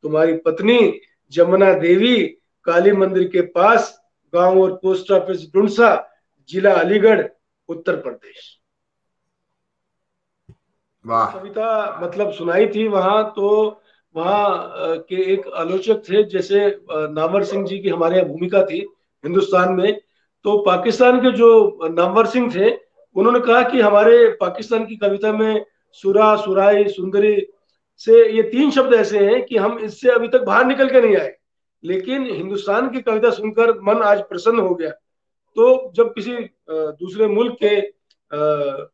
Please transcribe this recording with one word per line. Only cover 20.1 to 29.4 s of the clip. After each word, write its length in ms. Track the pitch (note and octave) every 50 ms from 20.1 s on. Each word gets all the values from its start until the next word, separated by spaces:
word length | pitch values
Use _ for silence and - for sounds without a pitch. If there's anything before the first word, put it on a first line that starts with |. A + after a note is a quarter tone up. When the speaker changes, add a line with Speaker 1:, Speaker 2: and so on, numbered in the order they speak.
| _ _ _ _ _ _ _
Speaker 1:
तो 140 | G3+ G#3 G#3
पाकिस्तान 640 | G3+ G3+ F3+ G#3 - A#3 G#3+ - B3+ B3 B3+ B3+
के 120 | B3+ B3+ A3
जो 460 | G3+ A#3 A#3 A3+ A3+ G#3 G3+ - - E3
नामवर 440 | D#3+ E3 E3+ F3 F#3 F#3+ A3 A3+
सिंह 280 | - - B3+ A#3+ - -
थे, 240 | F3 G3 A3+ - - _ _ _ _ _ _ _
उन्होंने 260 | F#3+ G3+ A#3 A#3+ B3
कहा 220 | B3 A#3+ A#3 B3 B3
कि 180 | B3 C4 B3+
हमारे 480 | A3 G#3 G#3 G#3 G#3+ A3 A#3 A#3+ A#3 A3
पाकिस्तान 580 | A3+ - G3+ F3+ F3 - A3 - A#3 A3 A3
की 100 | G#3+ A3
कविता 360 | G#3+ G#3 G3+ G3+ G3+ G#3 G#3+ G#3+
में 340 | G#3+ A3 A3 G#3+ G#3 G#3 _ _ _ _ _ _
सुरा, 440 | - - G3 G3 G#3 G#3+ G#3+ G#3+
सुराई, 520 | G#3 G#3 F#3+ F#3+ G3 G3 G3+ G#3 G3+ G#3 G3+
सुंदरी 580 | G3 F#3+ F3+ F#3+ G3 G3+ G#3 G#3+ G#3 G3+ G3+ - _ _ _ _ _ _ _ _ _ _
से 300 | - A3 A3+ A#3 A3+ A3
ये 140 | A3 A3+ G#3+
तीन 280 | - - B3 D4+ D4
शब्द 240 | - C4+ B3 C4 A#3+
ऐसे 240 | A3+ G3+ F#3+ G#3 G#3
हैं 280 | G3 G3+ A3 B3+